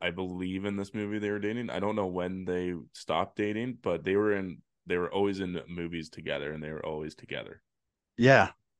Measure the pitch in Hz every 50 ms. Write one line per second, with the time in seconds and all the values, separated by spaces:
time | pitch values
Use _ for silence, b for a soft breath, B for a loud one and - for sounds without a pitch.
0 | 90 90 87 90 95 92 90 90 92 92 92 95 98 104 101 98 98 101 - 110
1 | 104 104 107 107 104 104 104 104 101 104 110 120 120 - 65 90 95 104 110 107
2 | 98 92 90 90 90 90 92 95 92 90 90 90 90 90 90 82 - - _ -
3 | - - 80 82 95 - - - 104 104 104 110 117 127 120 - - 95 87 82
4 | - 92 95 101 107 107 104 98 95 92 80 - - _ _ _ _ 87 90 90
5 | 87 82 - 98 101 101 98 95 95 92 87 82 - - 87 87 85 85 85 85
6 | 78 78 - - 80 76 73 71 71 73 78 78 76 78 78 76 - 82 78 76
7 | 78 78 - - - - 71 67 53 50 - - _ _ _ _ _ _ _ _
8 | _ _ _ - 117 131 135 120 98 90 - _ _ _ _